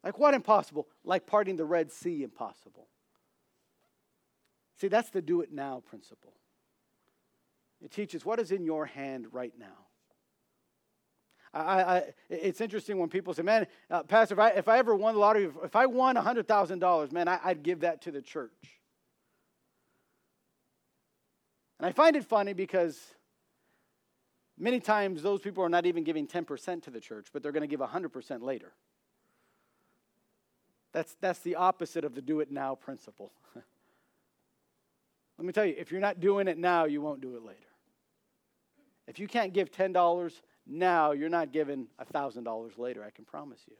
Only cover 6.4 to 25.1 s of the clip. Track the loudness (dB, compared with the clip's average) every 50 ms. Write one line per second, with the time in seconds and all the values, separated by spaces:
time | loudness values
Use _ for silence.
6.4 | _ _ _ _ _ _ _ _ _ _ _ _ _ _ _ _ _ _ _ _
7.4 | _ _ _ _ _ _ _ _ -20 -14 -8 -8 -8 -8 -8 -10 -6 -4 -4 -4
8.4 | -2 -4 -4 -4 -2 -4 -2 -4 -4 -6 -8 -12 -10 -10 -10 -10 -12 -12 -10 -10
9.4 | -10 -10 -12 -18 -20 -20 -20 -20 _ _ _ _ _ _ _ _ _ _ _ _
10.4 | _ _ _ _ _ _ _ _ _ _ _ _ _ _ _ _ _ _ _ _
11.4 | _ -12 -8 -6 -2 0 2 2 4 4 2 2 2 -2 -12 _ _ _ -10 -4
12.4 | -4 -4 -2 -2 -6 -6 -6 -8 -6 -4 -4 -2 -2 -2 -2 -4 -4 -4 -6 -4
13.4 | 0 2 2 2 2 -2 -8 _ _ _ -4 -4 -2 4 6 6 6 6 4 4
14.4 | 6 6 6 4 4 4 6 6 6 4 2 2 2 2 4 6 6 6 6 4
15.4 | 2 0 -4 -8 -10 0 4 4 4 4 4 4 2 4 4 2 2 0 0 0
16.4 | 0 2 4 4 4 2 0 0 2 2 4 2 2 -2 -2 -2 0 0 0 0
17.4 | 0 -2 -2 -2 -2 -4 -2 0 -2 -2 -2 -4 -8 -12 -12 -12 -14 -10 -10 -10
18.4 | -10 -10 _ _ -20 -20 -20 _ _ _ _ _ _ _ _ _ _ _ _ _
19.4 | _ _ _ _ _ _ _ _ _ _ _ _ _ _ _ _ _ _ _ _
20.4 | _ _ _ _ _ _ _ _ _ _ _ _ _ _ _ _ _ _ _ _
21.4 | _ _ _ _ _ _ _ _ -6 -4 4 6 6 6 6 4 0 0 0 0
22.4 | 2 0 -2 -6 -6 0 2 0 0 0 -2 -8 -18 -20 _ _ _ _ _ _
23.4 | _ _ _ _ _ _ _ _ _ _ _ _ _ _ _ _ _ _ _ _
24.4 | _ _ _ _ -2 -2 -2 -2 0 0 0 2 2 -2